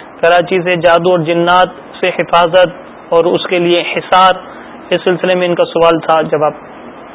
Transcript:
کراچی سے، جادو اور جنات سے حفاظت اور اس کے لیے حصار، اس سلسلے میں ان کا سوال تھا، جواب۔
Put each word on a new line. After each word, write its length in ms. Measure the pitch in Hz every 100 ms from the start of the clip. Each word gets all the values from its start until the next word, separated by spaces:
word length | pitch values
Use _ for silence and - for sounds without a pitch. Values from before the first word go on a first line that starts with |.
| - -
کراچی 400 | 165 175 170 185
سے، 180 | 175 180
جادو 320 | 170 170 170
اور 80 | 180
جنات 500 | 156 170 170 180 180 - - -
سے 140 | 185
حفاظت 540 | 170 165 170 175 180 180 175 - - -
اور 160 | 170 165
اس 220 | 180 -
کے 100 | 180
لیے 220 | 175 175
حصار، 540 | 156 - - 185 185 180 - - - - -
اس 120 | 180 190
سلسلے 320 | 180 185 180
میں 80 | 180
ان 80 | 175
کا 100 | 170
سوال 320 | - 165 165
تھا، 220 | - 160
جواب۔ 320 | 156 156 151 - - - - - -